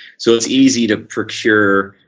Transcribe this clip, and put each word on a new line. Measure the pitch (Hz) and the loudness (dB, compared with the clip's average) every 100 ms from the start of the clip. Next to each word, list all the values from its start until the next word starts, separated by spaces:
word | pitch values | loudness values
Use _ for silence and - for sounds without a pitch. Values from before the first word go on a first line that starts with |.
| - _ | -20 _
so | - | 0
it's | 117 117 | 0 0
easy | 131 135 117 113 | 2 2 2 -2
to | 107 | -4
procure, | - - 104 - 117 107 101 98 98 _ | -6 -10 -10 -6 0 2 2 0 -2 _